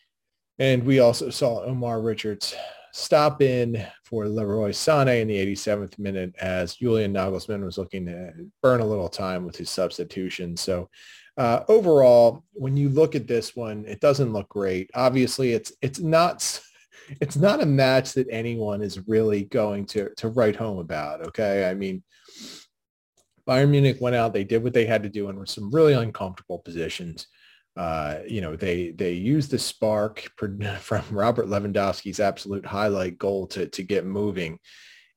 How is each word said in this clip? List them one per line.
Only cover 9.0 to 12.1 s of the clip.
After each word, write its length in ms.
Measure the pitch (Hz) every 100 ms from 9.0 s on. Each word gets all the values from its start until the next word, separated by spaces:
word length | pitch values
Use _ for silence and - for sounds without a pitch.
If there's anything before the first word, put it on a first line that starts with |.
| 98
time 340 | - 95 92
with 120 | 90 -
his 160 | 82
substitution. 840 | - 90 - 85 98 92 - 87 85
So, 340 | - 90 87 _ - - - -
uh, 240 | 120 120 -
overall, 760 | 220 180 147 127